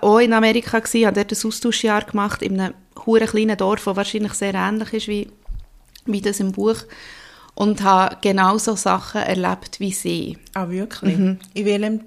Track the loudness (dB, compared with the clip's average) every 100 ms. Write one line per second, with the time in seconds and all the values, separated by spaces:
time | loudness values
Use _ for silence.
0 | 4 6 6 4 4 2 0 -2 0 2
1 | 4 2 -2 -2 -6 -2 -2 0 0 0
2 | 0 -2 -2 -2 -4 -2 -4 -6 _ -8
3 | 2 4 4 2 0 2 0 0 -2 -2
4 | -2 -2 -4 -4 -4 -2 -2 -2 -4 -6
5 | -4 -6 -6 -12 -12 -10 -12 -20 _ -14
6 | -6 -2 -2 -2 -2 0 0 -2 -6 -20
7 | -20 -20 -20 -20 -14 -2 0 2 4 4
8 | 4 0 0 2 4 2 0 -2 0 -2
9 | -2 -4 -2 -2 -2 -4 -8 -8 -6 -4
10 | -4 -4 -6 -10 -10 -8 -6 -6 -8 -4
11 | 0 2 2 0 -6 -4 0 0 0 -4